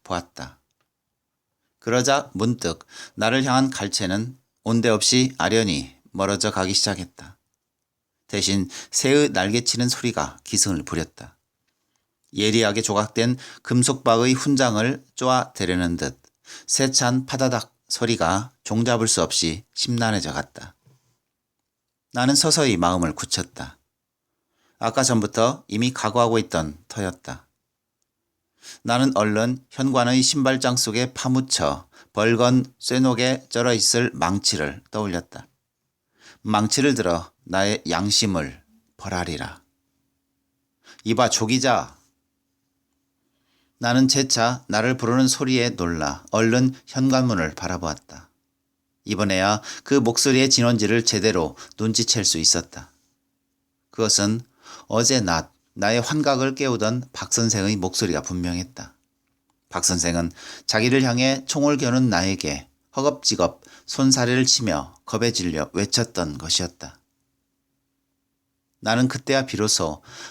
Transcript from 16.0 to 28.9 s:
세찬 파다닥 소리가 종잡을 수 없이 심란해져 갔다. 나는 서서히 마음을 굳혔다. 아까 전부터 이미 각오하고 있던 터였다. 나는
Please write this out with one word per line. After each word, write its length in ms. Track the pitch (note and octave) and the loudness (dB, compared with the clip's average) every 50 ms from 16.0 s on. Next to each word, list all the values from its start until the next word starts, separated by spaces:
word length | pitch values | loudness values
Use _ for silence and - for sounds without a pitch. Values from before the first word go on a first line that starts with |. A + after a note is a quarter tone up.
| - - C3 - _ _ _ _ _ - - - - | -6 -6 -8 -10 _ _ _ _ _ -20 -20 -16 -8
세찬 600 | - - - C3+ C3 C3 - C3 B2 B2+ C3 C3 | -4 -2 0 0 0 2 2 2 2 0 0 -2
파다닥 480 | - - B2+ C3 C3 B2+ A2+ - - _ _ _ - | -4 -2 -2 0 0 0 -2 -4 -8 _ _ _ -10
소리가 640 | - - B2 A2+ A#2 - F2 E2 F#2 G2 A#2 B2+ - _ - | -6 -2 -2 0 0 0 0 0 0 -2 -4 -6 -14 _ -8
종잡을 440 | - G#2+ A2+ A#2 B2 A#2+ A2+ A2+ G#2+ | -4 -2 0 0 2 2 2 2 0
수 140 | - F#2 E2+ | 2 0 0
없이 420 | D#2 - - - E2 E2 F#2+ - _ - | 0 0 0 -2 -2 -2 -6 -10 _ -8
심란해져 580 | - - - A#2+ A#2 A#2 A2 G#2+ F#2+ E2 D2+ - | -6 -4 -2 -2 0 0 0 0 -2 -2 -4 -6
갔다. 420 | D3 C#3+ - - - - - - _ _ _ _ _ _ _ _ _ _ _ _ _ _ _ _ _ _ _ _ _ _ _ _ _ _ _ - | -6 -8 -10 -12 -20 -20 -20 -20 _ _ _ _ _ _ _ _ _ _ _ _ _ _ _ _ _ _ _ _ _ _ _ _ _ _ _ -2
나는 220 | B2 B2 C3 C#3+ | 0 2 2 4
서서히 420 | C#3+ - D#3+ C#3+ D#3+ D3 C3 G#2 | 4 4 4 4 4 4 4 4
마음을 380 | E2+ E2+ F2 F2+ F2+ E2+ D#2 - | 4 2 2 2 2 0 -2 -2
굳혔다. 640 | - - - - - E2 - - - C2+ - - _ _ _ _ _ _ _ _ _ _ _ _ _ _ _ _ _ _ _ _ - | -6 -8 -6 -6 -6 -6 -8 -12 -16 -16 -16 -16 _ _ _ _ _ _ _ _ _ _ _ _ _ _ _ _ _ _ _ _ -6
아까 240 | A2+ A2+ A2 C3+ C3 | -6 -2 0 0 2
전부터 640 | B2+ B2 A2 G#2 G2+ - A2+ A2+ B2 C#3+ - - - | 2 2 2 0 0 0 2 2 2 0 -2 -8 -6
이미 240 | G2 A2 A#2+ B2+ B2+ | -4 -2 -2 -2 -2
각오하고 460 | - - A2 F#2 A#2+ A#2 A2+ A#2 A2+ | -2 -4 -2 2 2 2 4 2 0
있던 400 | - - - E2+ D#2+ D2+ D2+ - - - | 0 0 -2 -4 -2 -4 -8 -12 -16 -14
터였다. 580 | - A2 G2+ F#2 F2 - - - C2 - - _ _ _ _ _ _ _ _ _ _ _ _ _ _ _ _ _ _ _ _ _ _ _ - - - - - | -8 -6 -6 -6 -6 -8 -12 -14 -14 -14 -16 _ _ _ _ _ _ _ _ _ _ _ _ _ _ _ _ _ _ _ _ _ _ _ -20 -20 -20 -10 -4
나는 340 | A#2 | 0